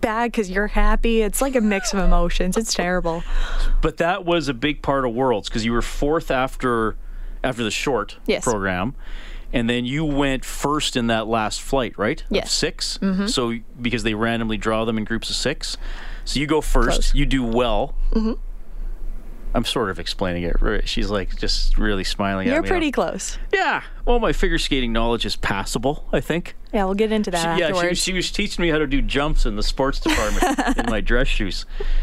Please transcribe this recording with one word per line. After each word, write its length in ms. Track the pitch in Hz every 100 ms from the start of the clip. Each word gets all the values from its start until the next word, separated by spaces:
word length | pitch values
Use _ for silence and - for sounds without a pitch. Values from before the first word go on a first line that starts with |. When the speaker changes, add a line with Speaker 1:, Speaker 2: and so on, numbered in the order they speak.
Speaker 1:
bad 320 | 247 220 240
'cause 160 | 220 196
you're 180 | 185 208
happy. 540 | - 220 220 233 226
It's 200 | 214 -
like 140 | 277 262
a 60 |
mix 320 | 208 196 190
of 60 | 202
emotions. 580 | 180 175 175 - 185 185
It's 160 | 226
terrible. 500 | - 175 180 175 165 170 - - - - -
Speaker 2:
But 160 | 160 156
that 280 | 165 196 170
was 220 | 170 139
a 40 |
big 280 | 120 147 147
part 240 | - 139 127
of 80 |
Worlds 360 | 113 131 110 -
'cause 140 | 120 113
you 60 |
were 100 | 117
fourth 480 | 113 - 143 160 156
after, 680 | 135 131 - 131 120 110 - - - - -
after 200 | 135 120
the 80 | 113
short 460 | - - 120 101 - -
Speaker 1:
Yes. 160 | 185
Speaker 2:
program, 500 | 92 110 98 90 101 - - - - - -
and 160 | 131 117
then 180 | 120 123
you 200 | 143 160
went 400 | 139 143 131 -
first 500 | - 143 147 - 131
in 120 | 117
that 180 | 113 110
last 340 | 113 107 -
flight, 360 | - 135 120 -
right? 240 | 101 160
Of 60 | - -
Speaker 1:
Yes. 160 | -
Speaker 2:
six? 460 | - 151 - - -
Speaker 1:
Mm-hmm. 240 | 196 190 202
Speaker 2:
So, 280 | - 120 117 - -
because 220 | 120 123
they 100 | 110
randomly 440 | 107 113 117 113 107
draw 280 | 107 110 113
them 140 | 110
in 40 |
groups 280 | 107 117 -
of 40 | -
six. 420 | - 170 - - - - - - -
So 140 | -
you 60 | 143
go 160 | 156
first, 260 | 143 - 113
Speaker 1:
Close. 260 | - - 135
Speaker 2:
you 100 | 139
do 180 | 131
well. 520 | 120 113 123 107 131 - -
Speaker 1:
Mm-hmm. 200 | 226 220 247 - - - - - - - - - - -
Speaker 2:
I'm 120 | 117 113
sort 240 | - 107
of 100 | 85
explaining 440 | 87 - 95 87
it. 120 | 85 -
Right? 260 | 113 104 -
She's, 220 | - 104
like, 260 | 101 92 -
just 420 | 107 - - -
really 280 | 107 101 92
smiling 420 | - 101 98 -
at 60 |
Speaker 1:
You're 80 | 285
Speaker 2:
me. 60 | -
Speaker 1:
pretty 160 | 370 311
Speaker 2:
I'm 60 |
Speaker 1:
close. 440 | 247 185 - - - -
Speaker 2:
Yeah. 300 | 392 370 202 - - -
Well, 140 | 240
my 120 | 214
figure 260 | 143 196 160
skating 360 | - 139 123
knowledge 320 | 113 117 117 107
is 100 | 95
passable, 680 | - 101 98 135 120 151 -
I 80 | 165
think. 340 | - 156 185 - -
Speaker 1:
Yeah, 140 | 233 190
we'll 80 |
get 180 | 202 220
into 200 | 214 208
that 100 | 175
Speaker 2:
She, 60 | 165
yeah, 80 | 165 165
she 40 |
was, 40 | 180
Speaker 1:
afterwards. 200 | 175 175
Speaker 2:
she 100 | -
was 180 | 180 175
teaching 320 | - 208 -
me 60 | 170
how 80 | 156
to 100 | 151
do 140 | 139
jumps 440 | 110 107 147 151 127
in 120 | 104
the 60 |
sports 360 | 104 - 135 -
department 580 | - 311 107 - 359 -
Speaker 1:
<laughs> 180 | 240 -
Speaker 2:
in 80 | -
my 120 | 107
dress 260 | 95 120 131
shoes. 380 | - 107 - - - - -